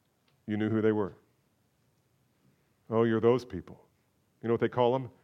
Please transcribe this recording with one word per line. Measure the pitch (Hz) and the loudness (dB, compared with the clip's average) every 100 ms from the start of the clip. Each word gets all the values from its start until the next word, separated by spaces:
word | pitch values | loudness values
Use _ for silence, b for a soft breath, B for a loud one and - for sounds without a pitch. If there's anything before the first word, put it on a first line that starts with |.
| _ _ _ _ - | _ _ _ _ -8
you | 107 | -4
knew | 107 | -2
who | 110 | 0
they | 110 | 0
were. | 107 95 - _ _ _ _ _ _ _ _ _ _ _ _ _ _ _ _ - | 0 -2 -8 _ _ _ _ _ _ _ _ _ _ _ _ _ _ _ _ -4
"Oh, | 113 | 0
you're | 117 110 | 2 2
those | 117 123 | 2 2
people." | 120 90 - - _ _ _ _ _ _ | -2 -12 -12 -20 _ _ _ _ _ _
You | 113 | -4
know | |
what | 117 | 0
they | 117 | 0
call | - 123 | 2 2
them? | 131 123 - | 0 -6 -16